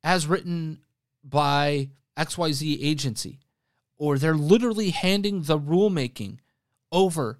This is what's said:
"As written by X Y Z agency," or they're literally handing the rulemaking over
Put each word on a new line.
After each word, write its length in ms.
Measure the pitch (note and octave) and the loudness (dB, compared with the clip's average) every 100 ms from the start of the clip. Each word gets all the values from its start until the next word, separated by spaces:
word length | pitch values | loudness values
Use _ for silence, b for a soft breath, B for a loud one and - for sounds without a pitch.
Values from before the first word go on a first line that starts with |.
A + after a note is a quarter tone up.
"As 240 | D#3 F3+ D3+ | 0 0 0
written 540 | F#3 F3+ E3+ D#3+ D#3 _ _ _ _ | -2 -2 -6 -6 -10 _ _ _ _
by 680 | C#3+ C#3+ C#3+ C#3+ D3 D3 C3+ - _ - | -4 0 2 2 2 0 -4 -10 _ -8
X 220 | D#3 - | -6 -2
Y 140 | E3 | -2
Z 300 | C#3 D#3 C#3+ | -2 -2 -2
agency," 560 | C#3+ D3+ C3+ G#2+ - - _ _ _ _ _ _ | -2 -2 -4 -6 -10 -14 _ _ _ _ _ _
or 180 | D3 C#3+ | -2 0
they're 180 | D#3 | 2
literally 560 | D#3 D3 G#3+ A#3+ A3 G#3 | 2 4 4 4 0 -2
handing 520 | D#3+ F3+ G3 G3+ G3+ | 0 0 0 0 -2
the 160 | D3+ D#3 | 0 -2
rulemaking 800 | D3 E3+ G#3 F3 B2 - G2+ A#2 _ _ _ _ _ | 2 2 4 2 -2 -6 -12 -12 _ _ _ _ _
over 480 | F3 F#3+ D#3+ B2 A#2 | 2 2 2 -4 -6